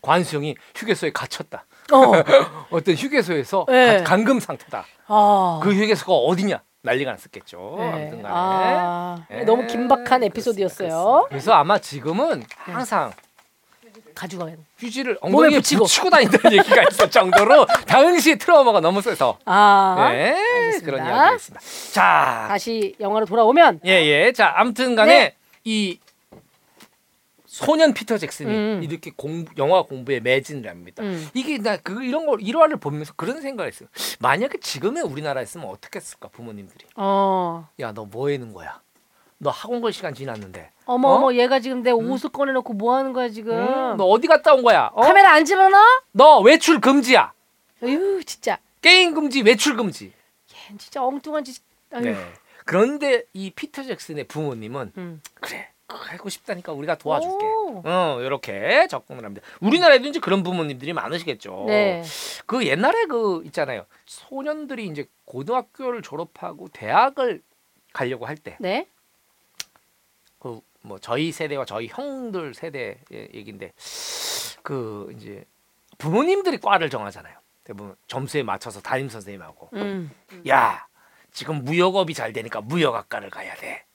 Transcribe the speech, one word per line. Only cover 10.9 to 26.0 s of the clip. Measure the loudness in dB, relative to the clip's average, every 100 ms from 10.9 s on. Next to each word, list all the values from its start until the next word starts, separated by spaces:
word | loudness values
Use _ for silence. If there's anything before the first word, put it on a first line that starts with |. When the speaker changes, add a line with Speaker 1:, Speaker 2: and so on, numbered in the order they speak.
| -2 2 2 2
Speaker 1:
그래서 | -4 2
아마 | 2 4 -2
지금은 | -2 -10 -6 -4 -2 -4
Speaker 2:
네. | -8 -20 -14
Speaker 1:
항상 | -10 -4 -4 -4 -10 _ _ _ _ _ _ _ _ _
Speaker 2:
가지고 | -16 -14 -12 -12
가는. | -14 _ _
Speaker 1:
휴지를 | -12 -8 -6 -6
Speaker 2:
몸에 | 2
Speaker 1:
엉덩이에 | 6 6 4
Speaker 2:
붙이고. | 2 2
Speaker 1:
붙이고 | 2 2 4
다니는 | 6 6 6
<laughs> | 6
얘기가 | 6 6 6 4
있을 | 4 4
정도로 | 4 4 4 6 6 6 2 4
당시에 | 6 6 4 2 2
트라우마가 | 4 6 6 4
너무 | 2 0
세서. | -4 0 -2 -2
Speaker 2:
아, | 0 4 6 6 4 2 2
Speaker 1:
네, | 2 0
Speaker 2:
알겠습니다. | 0 0 0 0 -2 -4
Speaker 1:
그런 | -6 -2
이야기였습니다. | 4 4 2 -8 -20 -18 -18 -6
자, | 0 4 4 2 -2 -6
Speaker 2:
다시 | -6 -6 -6 -6 -6
영화로 | -4 -4 -2
돌아오면. | 2 4 6 4 4
Speaker 1:
예, | 2 4 4
예. | 4 4
자, | 4 2 4
아무튼 | 0 0 -2
간에 | 4 6 6
Speaker 2:
네. | 6 _ _ _
Speaker 1:
이 | -6 -4 -4 -8